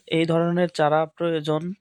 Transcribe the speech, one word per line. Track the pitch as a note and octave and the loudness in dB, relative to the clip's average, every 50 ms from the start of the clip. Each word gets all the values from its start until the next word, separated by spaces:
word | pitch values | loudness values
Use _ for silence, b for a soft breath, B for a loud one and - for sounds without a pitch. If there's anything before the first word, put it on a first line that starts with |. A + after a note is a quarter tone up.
| - | -6
এই | - E3 D#3+ E3 | -2 0 0 2
ধরনের | D#3+ E3 E3 E3+ E3+ E3+ F3 F3 E3 | 2 2 2 2 0 0 0 0 -2
চারা | - - D3+ D3 D3+ D#3 D#3+ | 0 0 0 2 2 2 0
প্রয়োজন | D#3 _ - E3+ E3+ E3 D#3 D3 D#3 D3+ D#3 E3+ F3+ G3 _ | -2 _ -4 -4 -2 -2 -2 -2 -2 -2 -2 -4 -6 -12 _